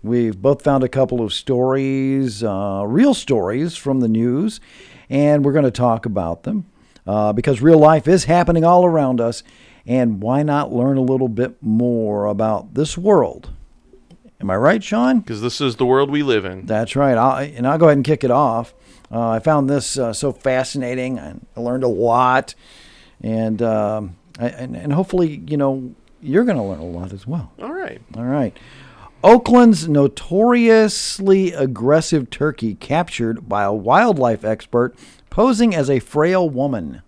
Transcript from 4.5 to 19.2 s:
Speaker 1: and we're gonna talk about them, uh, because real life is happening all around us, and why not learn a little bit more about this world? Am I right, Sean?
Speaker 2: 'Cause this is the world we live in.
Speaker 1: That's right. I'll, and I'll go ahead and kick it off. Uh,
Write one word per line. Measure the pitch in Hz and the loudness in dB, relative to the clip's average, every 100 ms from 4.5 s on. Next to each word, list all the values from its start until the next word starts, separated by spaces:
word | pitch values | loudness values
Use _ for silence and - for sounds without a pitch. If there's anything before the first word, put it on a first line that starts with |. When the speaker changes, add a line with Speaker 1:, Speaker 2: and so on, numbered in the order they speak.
| - - - - - _ | -6 -20 -20 -20 -20 _
Speaker 1:
and | 139 147 151 | 0 2 2
we're | 139 | 2
gonna | 147 135 | 2 0
talk | - 123 113 120 | 2 0 0 -2
about | 101 82 85 | -4 -4 -6
them, | - 214 170 _ _ _ - | -6 -6 -8 _ _ _ -4
uh, | 104 107 | -2 0
because | 104 147 120 | 0 -2 2
real | 147 160 | 6 8
life | 151 156 143 | 8 6 4
is | 185 | 2
happening | 123 175 170 165 | 4 2 2 2
all | 165 180 | 4 4
around | 180 165 135 123 | 4 2 0 0
us, | 117 117 _ _ - _ - | -2 -4 _ _ -20 _ -4
and | 127 120 101 | 0 0 -2
why | 107 135 | -2 -2
not | 151 143 127 | 0 -2 -2
learn | 123 131 135 | -2 0 0
a | |
little | 127 131 131 | 0 0 -2
bit | 110 127 - | -2 -4 -4
more | 110 110 123 117 107 104 104 | -2 0 0 0 -2 -2 -2
about | 101 110 104 - | -2 -2 -2 -4
this | - 151 - | -4 -4 -2
world? | 196 190 95 - - - - _ _ - _ - _ _ | 2 4 2 -4 -16 -18 -20 _ _ -20 _ -20 _ _
Am | 98 | -4
I | 95 | 2
right, | 139 214 | 2 2
Sean? | - 214 254 254 | -2 -2 2 0
Speaker 2:
'Cause | 190 107 | -2 -6
this | 117 - | -6 -2
is | 139 110 | -4 0
the | 123 | 2
world | 131 139 | 2 2
we | 147 | 0
live | 139 110 | 0 0
in. | 92 95 92 | -2 -12 -4
Speaker 1:
That's | 107 113 135 | -4 -2 0
right. | 139 117 | 2 2
I'll, | 127 131 | 2 0
and | 143 131 123 | -6 -4 -2
I'll | 156 | 4
go | 165 | 4
ahead | 143 | 4
and | |
kick | 135 147 | 0 0
it | 131 | 2
off. | 123 139 113 117 _ _ - _ | 2 2 -2 -6 _ _ -20 _
Uh, | 113 | -6